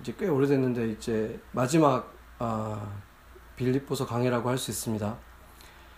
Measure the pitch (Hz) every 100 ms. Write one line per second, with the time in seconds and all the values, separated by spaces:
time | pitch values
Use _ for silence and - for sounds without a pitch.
0 | - 110 202 139 139 139 131 120 113 107
1 | - 110 110 117 - 117 127 165 147 127
2 | - - - - 117 110 110 107 107 101
3 | - - - - - - 123 131 135 131
4 | 131 117 123 120 120 127 123 101 - 107
5 | 104 120 - - - - - - -